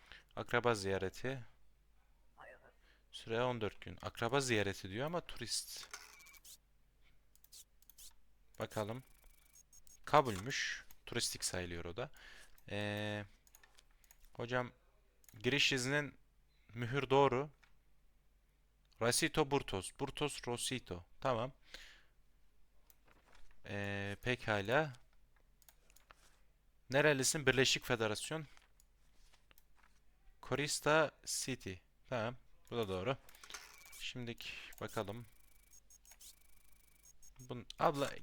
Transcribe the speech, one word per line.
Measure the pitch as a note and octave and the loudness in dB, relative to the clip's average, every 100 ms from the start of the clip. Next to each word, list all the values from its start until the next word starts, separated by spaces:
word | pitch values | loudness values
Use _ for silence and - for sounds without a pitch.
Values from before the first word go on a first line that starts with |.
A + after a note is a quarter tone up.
| - - - - | -20 -20 -12 -10
Akraba | A2 A#2+ A#2+ A2 | 0 2 4 2
ziyareti. | F#2+ F#2+ F#2 - B2+ C3+ A2+ - - - _ - - - - - B2 - - - - - _ | 2 0 -2 -4 -6 -6 -10 -18 -20 -20 _ -20 -20 -20 -20 -20 -20 -20 -20 -20 -20 -20 _
Süre | - A#2 A2+ | -16 -2 2
on | B2+ A#2+ | 2 2
dört | G#2 - | -2 -4
gün. | - F2 | -10 -8
Akraba | G#2 - A#2 C#3 | -8 -2 0 2
ziyareti | C3 G#2+ G2 F#2+ F#2+ | 4 4 2 -2 -6
diyor | G2+ D3 | -4 -2
ama | E3+ | -4
turist. | - - A2+ - - - - - - - - - - - _ _ _ _ - - - - - - - _ - - - - - - - - | -6 -8 -4 -4 -4 -10 -12 -14 -16 -20 -20 -20 -20 -20 _ _ _ _ -20 -20 -20 -20 -20 -20 -20 _ -20 -20 -20 -20 -20 -20 -18 -8
Bakalım. | A2 G#2+ G#2 A#2+ - - - - - - - - - - - | -6 -4 -4 -6 -12 -20 -20 -20 -20 -20 -20 -20 -20 -16 6
Kabulmüş. | D3 C3+ F#2+ A2+ - - - - - - | 6 6 0 -2 -2 -2 -4 -10 -16 -6
Turistik | A#2+ - - - | -2 -2 -2 -4
sayılıyor | F#2 F2+ E2+ E2+ | -2 -4 -6 -6
o | E2+ | -6
da. | C#3 - - - - - - | -8 -10 -18 -18 -20 -18 -6
Ee, | G2+ G#2 G#2 G#2 G#2 G2+ - _ - - - - - - - - | -4 -2 -2 -2 -4 -8 -16 _ -20 -20 -20 -20 -20 -20 -20 -16
hocam, | - A#2+ B2 B2 - _ _ _ _ - - | -10 -2 0 -2 -8 _ _ _ _ -20 -2
giriş | A2+ C#3+ - | 2 6 6
iznin | C3+ B2 D3 C#3+ - - _ _ _ - | 4 2 2 0 -8 -20 _ _ _ -14
mühür | A2 A#2 C#3 B2+ | -6 -2 0 6
doğru. | C3+ C#3 B2 D3 - - - _ - - _ _ _ _ _ _ _ _ - | 8 8 6 0 -6 -20 -20 _ -20 -20 _ _ _ _ _ _ _ _ 0
Rosito | A2+ A#2+ D#3+ - C#3 | 2 4 2 2 4
Burtos. | C#3 - F#2+ - - | 2 2 -4 -4 -6
Burtos | C3+ - D3 - - | -6 -2 -2 -2 -4
Rosito. | A#2+ - B2+ - F2+ - - | -4 -2 -4 -6 -10 -10 -4
Tamam. | C3+ A#2 B2+ - - - - - - - - _ - - - - - - - - - - - - - | 0 0 -2 -8 -18 -18 -18 -20 -20 -20 -20 _ -20 -20 -20 -20 -20 -20 -20 -20 -20 -16 -14 -14 -8
Ee, | G2+ G2+ G2+ G2+ G2+ | -4 -4 -2 -4 -4
pekala. | A#2+ B2 - G#2 G2 C3+ D#3 B2 - - - - - _ - - - - - - - - - _ _ _ - | -2 -2 0 0 2 2 2 -4 -18 -20 -20 -20 -20 _ -20 -20 -20 -20 -20 -20 -20 -20 -20 _ _ _ 0
Nerelisin? | C3 D3 C3+ B2+ D#3+ C3 | 4 6 6 2 4 6
Birleşik | B2+ C3+ - - | 6 6 4 2
Federasyon. | A#2+ A2 G#2 - D#3 D3+ - - - - _ - - - - - - - - - - - - - - | 2 2 0 -4 -6 -8 -16 -20 -20 -20 _ -20 -20 -20 -20 -20 -20 -20 -20 -20 -20 -20 -20 -20 -16
Korista | - C3 C#3+ - D3 D#3 D3 - - | -4 0 0 0 4 6 4 0 -6
City. | - - B2+ G2 F#2 - _ - | -4 -4 -6 -8 -12 -16 _ -6
Tamam. | B2+ A2 B2+ - - - | -4 -2 -6 -14 -20 -6
Bu | A#2+ | -2
da | G#2 | -2
doğru. | F#2+ G2 C3+ - - - - - - - - | -2 -2 -4 -8 -20 -16 -16 -16 -20 -18 -10
Şimdiki | - C3 A#2 A#2 - - - - | -10 -8 -8 -8 -10 -12 -14 -10
bakalım. | A2 A#2 G2 A2 A#2 - - - - - - - - - - - - - - - - - - - - - B2+ | -6 -4 -4 -6 -12 -20 -20 -20 -20 -20 -20 -20 -20 -20 -20 -20 -20 -20 -20 -20 -20 -20 -20 -20 -20 -16 -12
Bun-, | B2 - - | -12 -12 0
abla | D#3+ C#3+ C#3 - | 2 2 -2 -4